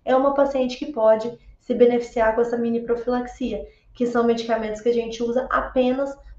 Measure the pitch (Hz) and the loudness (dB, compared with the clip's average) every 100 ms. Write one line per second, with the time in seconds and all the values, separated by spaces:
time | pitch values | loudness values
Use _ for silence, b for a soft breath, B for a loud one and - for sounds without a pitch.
0 | - 262 277 285 277 269 254 - 294 233 | 0 2 4 2 2 0 -2 -4 -8 2
1 | 220 220 233 233 B B - 226 240 240 | 4 4 0 -10 B B -2 4 4 4
2 | 240 240 220 226 240 233 233 233 233 240 | -2 0 0 2 0 -2 -2 -2 -2 -4
3 | - 247 247 - 247 202 - B B - | -2 -4 -4 -8 -6 -6 -10 B B -4
4 | 240 240 233 233 226 220 214 214 240 240 | -2 0 2 0 -2 -4 -4 -4 0 0
5 | 226 - 240 247 262 - - 262 247 262 | -2 -4 -2 -2 -2 -2 -2 0 0 0
6 | 277 - b | -4 -8 b